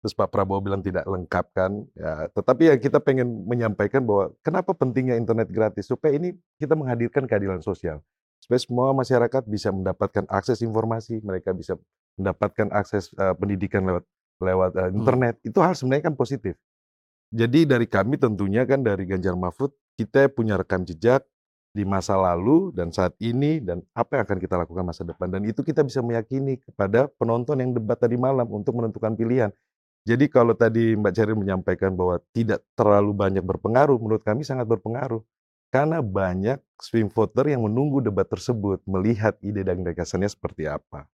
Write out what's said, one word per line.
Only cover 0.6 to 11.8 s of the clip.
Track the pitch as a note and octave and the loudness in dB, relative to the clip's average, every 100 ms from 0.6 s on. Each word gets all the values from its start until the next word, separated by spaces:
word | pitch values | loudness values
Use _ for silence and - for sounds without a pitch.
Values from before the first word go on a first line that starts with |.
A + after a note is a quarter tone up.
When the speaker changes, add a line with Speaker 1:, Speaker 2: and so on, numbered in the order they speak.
Speaker 1:
bilang | G2 G2 | -2 -4
tidak | F#2+ F2+ | -4 -4
lengkap | F2 F#2+ F2 F2+ - | -4 -6 -2 -4 -2
kan. | - F#2 G#2 D#2+ | -2 -2 -2 -12
Ya, | - D#2 D#2 D#2 | -10 -8 -6 -6
tetapi | - G2 B2+ E3 | -4 0 4 6
ya | C#3 | 6
kita | C3 C#3+ | 4 0
pengen | D3 C3 B2 A2+ | 2 0 0 -4
menyampaikan | F#2 A#2+ A2+ G2+ G#2 C3+ A#2+ | -4 -2 -2 0 0 0 2
bahwa | G2+ F#2+ - | 0 0 -4
kenapa | - F#3 F#3 | -4 -2 -2
pentingnya | F3+ C3 B2 B2+ A#2 | 0 0 0 0 0
internet | A#2 A2+ G#2 | 0 0 0
gratis, | F#2+ A2 F#2+ | 0 0 0
supaya | G2 B2+ D#3 | -6 -2 0
ini | C#3+ F3+ - _ _ | 0 -2 -8 _ _
kita | D3 D#3 | 0 0
menghadirkan | C3+ A#2 A#2 D3 C3 | 0 -2 0 -2 0
keadilan | G#2 G2 F#2 | 0 0 -4
sosial. | D#2+ F2+ F2 D2+ _ _ _ _ | -4 -4 -6 -8 _ _ _ _
Supaya | _ B2 | _ 0
semua | - B2 C3 | 0 0 2
masyarakat | C3+ B2+ B2+ A#2 C3 | 2 2 2 4 0
bisa | A2+ G#2 G#2+ | -2 -4 -2
mendapatkan | F#2+ F#2+ F2+ G2+ G#2 F#2 | -2 -4 -2 -2 -2 0
akses | G2 G2 A#2 | -2 0 -2
informasi, | A#2 A2 A2+ A2+ A2+ A2+ | 0 -2 -2 -4 -6 -10
mereka | G#2+ F#2 F#2+ | -6 -6 -4
bisa | F#2 D#2+ F2+ | -6 -6 -10